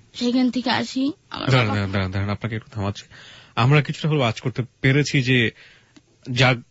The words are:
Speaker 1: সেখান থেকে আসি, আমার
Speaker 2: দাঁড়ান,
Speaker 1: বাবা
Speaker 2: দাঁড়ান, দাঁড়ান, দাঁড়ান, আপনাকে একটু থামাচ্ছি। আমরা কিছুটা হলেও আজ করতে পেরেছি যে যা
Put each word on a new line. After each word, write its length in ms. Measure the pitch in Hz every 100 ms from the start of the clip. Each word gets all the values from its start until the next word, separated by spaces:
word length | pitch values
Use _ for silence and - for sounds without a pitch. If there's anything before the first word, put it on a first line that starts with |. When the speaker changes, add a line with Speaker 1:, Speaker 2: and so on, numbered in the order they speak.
| _
Speaker 1:
সেখান 380 | - 240 254 254
থেকে 180 | 247 233
আসি, 420 | 113 233 262 277 - _
আমার 200 | - -
Speaker 2:
দাঁড়ান, 180 | 127 107
Speaker 1:
বাবা 80 | 104
Speaker 2:
দাঁড়ান, 160 | 95
দাঁড়ান, 200 | 98 95
দাঁড়ান, 200 | 98 101
আপনাকে 240 | 101 107 110
একটু 140 | -
থামাচ্ছি। 320 | 107 98 - - - - - - -
আমরা 260 | 127 147
কিছুটা 280 | 139 - 156
হলেও 120 | 151
আজ 200 | 120 -
করতে 220 | 127 - 113 _
পেরেছি 420 | 135 143 139 143
যে 280 | 123 127 110 - - - _ _ _ _ -
যা 240 | 123 127 120 -